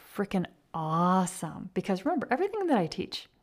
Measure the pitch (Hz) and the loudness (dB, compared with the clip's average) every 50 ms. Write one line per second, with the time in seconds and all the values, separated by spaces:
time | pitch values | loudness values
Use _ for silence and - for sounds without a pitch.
0 | - - - - 202 202 - 185 175 - - _ _ _ - 160 160 156 160 165 | -20 -14 -4 -4 -4 0 0 -2 -2 -2 -6 _ _ _ -6 -4 -2 0 2 2
1 | 175 180 185 190 185 170 - - - 160 147 - - 180 - 185 180 - 190 180 | 4 4 4 4 4 2 -2 -6 -8 -8 -8 -10 -12 -6 -4 -4 0 0 -2 0
2 | - 294 359 294 - - 240 262 359 403 427 427 392 339 285 214 170 156 - - | 0 0 0 0 0 0 0 0 0 0 0 -2 2 4 4 4 4 2 -2 -6
3 | - - - - - - _ _ | -6 -6 -6 -12 -12 -14 _ _